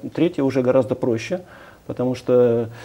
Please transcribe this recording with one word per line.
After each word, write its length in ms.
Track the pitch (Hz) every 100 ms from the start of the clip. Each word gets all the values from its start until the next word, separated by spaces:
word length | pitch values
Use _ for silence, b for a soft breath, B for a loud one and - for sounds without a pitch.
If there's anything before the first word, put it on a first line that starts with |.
| -
третье 280 | - 165 170
уже 200 | 135 131
гораздо 320 | 123 131 127
проще, 480 | 127 147 113 - 180 185 B B B -
потому 280 | 123 127
что, 560 | 123 - 123 123 117 113 117